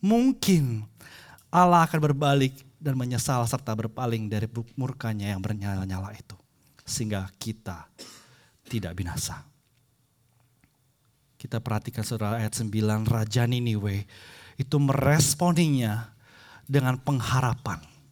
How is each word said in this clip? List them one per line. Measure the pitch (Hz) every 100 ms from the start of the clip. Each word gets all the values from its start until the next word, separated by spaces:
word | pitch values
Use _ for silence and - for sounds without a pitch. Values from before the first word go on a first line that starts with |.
mungkin | 190 233 254 262 - 180 139 113 104 _ - - - - _
Allah | 170 180 175 165
akan | 165 151
berbalik | 139 143 139 135 135 - _
dan | 151 127
menyesal | 123 123 - 127 117
serta | 120 -
berpaling | 110 110 117 123 117 107
dari | 107 110 113 117 -
murkanya | 127 - 117 107 101
yang | 98
bernyala-nyala | 95 104 101 98 95 92 98
itu. | 104 - - _ _ _ _
Sehingga | - - 110 104 95 -
kita | - 110 - 82 80 _ - - - _ _ _ -
tidak | 117 92
binasa." | 87 87 82 - 76 - _ _ _ _ _ _ _ _ _ _ _ _ _ _ _ _ _ _ _
Kita | - 117
perhatikan, | 117 107 - -
saudara, | 110 110 107 117
ayat | 110
sembilan, | - 113 104 107 107 110
Raja | 113 110 123 120
Niniwe | 123 120 107 101 98 101 - - - - -
itu | - 147
meresponinya | 143 135 131 151 156 - 175 170 165 139 117 107 113 _ _ - - - -
dengan | 135 127 127
pengharapan. | - 139 104 131 127 113 - - - - _